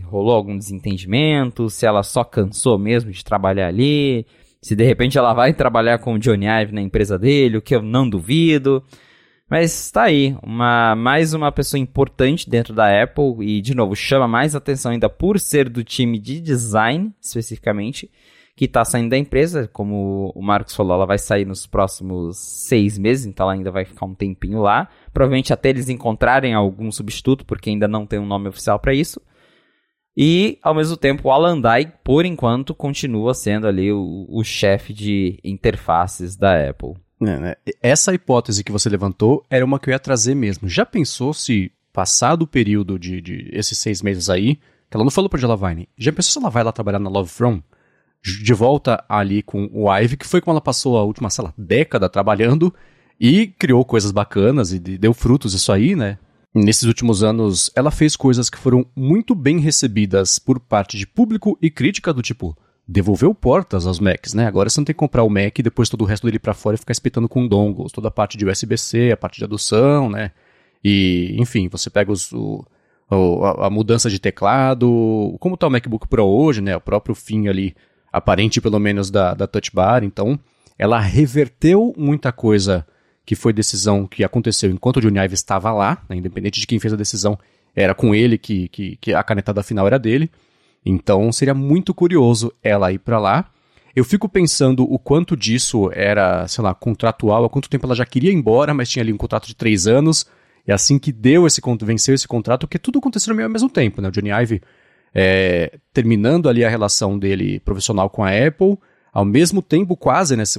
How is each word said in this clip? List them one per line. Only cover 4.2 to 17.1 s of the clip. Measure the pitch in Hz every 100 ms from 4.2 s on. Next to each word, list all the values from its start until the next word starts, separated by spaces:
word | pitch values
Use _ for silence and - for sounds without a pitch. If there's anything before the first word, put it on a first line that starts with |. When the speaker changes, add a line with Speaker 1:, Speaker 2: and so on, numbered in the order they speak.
| 113 _ _ _
Speaker 1:
se | - 107
de |
repente | 120 - 123 139
ela | 120
vai | 117 127
trabalhar | 160 127 113 113 120
com | 123 110
o |
Johnny | 117 104 101
Ive | 110 104
na | 104
empresa | 95 107 101 95
dele, | 117 143 127 110
o |
que | - 127
eu |
não | 107 123 127
duvido. | 98 82 156 165 151 131 135 135 - _ _ _ _ -
Mas | 165 165 - -
tá | 214
aí, | 208 147 139 139
uma, | 113 113 120 120 113 110
mais | 120 147 160
uma | 156 147
pessoa | 143 135 143
importante | 127 - 131 - 131 160 -
dentro | 117 117
da | 110 107 101
Apple | 123 - 139 113
e, | 104 104
de | 110 127
novo, | 101 104
chama | - 135 120
mais | 117 151 147
atenção | - 131 139
ainda | 120 107
por | - 180 208
ser | - 147 127
do | 117
time | 113 - 120 113
de | 107 151
design, | 165 123 113 107 113 156 214